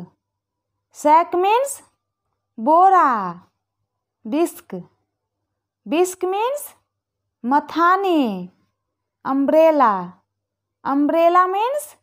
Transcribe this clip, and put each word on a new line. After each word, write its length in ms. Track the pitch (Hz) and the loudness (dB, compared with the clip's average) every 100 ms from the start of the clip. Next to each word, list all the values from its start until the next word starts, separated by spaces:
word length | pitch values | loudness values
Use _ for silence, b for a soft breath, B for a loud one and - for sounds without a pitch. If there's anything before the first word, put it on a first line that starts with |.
| 175 _ _ _ _ _ _ _ _ - | -14 _ _ _ _ _ _ _ _ -4
सैक 380 | 294 320 349 | 2 2 2
मीन्स 460 | 359 381 466 554 - _ _ _ _ _ _ _ - | 0 2 0 -2 -10 _ _ _ _ _ _ _ -6
बोरा। 520 | 233 330 381 359 294 226 180 175 _ _ _ _ _ _ _ _ | 0 4 4 4 2 0 -6 -10 _ _ _ _ _ _ _ _
बिस्क, 500 | 220 294 339 - _ 180 180 _ _ _ _ _ _ _ _ _ 196 | -8 -4 -4 -6 _ -16 -16 _ _ _ _ _ _ _ _ _ -6
बिस्क 380 | 311 359 - | -2 -2 -4
मीन्स 500 | 370 392 480 587 - _ _ _ _ _ _ _ | -6 -4 -4 -6 -12 _ _ _ _ _ _ _
मथानी। 1040 | 240 294 294 311 349 381 381 320 240 185 180 _ _ _ _ _ _ _ | -4 -4 -2 -2 0 0 0 0 -2 -4 -12 _ _ _ _ _ _ _
अम्ब्रेला, 680 | - 269 277 311 320 302 233 190 175 - _ _ _ _ _ _ | -6 -2 2 4 4 4 2 0 -8 -16 _ _ _ _ _ _
अम्ब्रेला 600 | 247 277 294 330 339 359 370 | -4 -2 0 2 2 2 0
मीन्स 400 | 381 480 587 - _ | -2 -4 -6 -10 _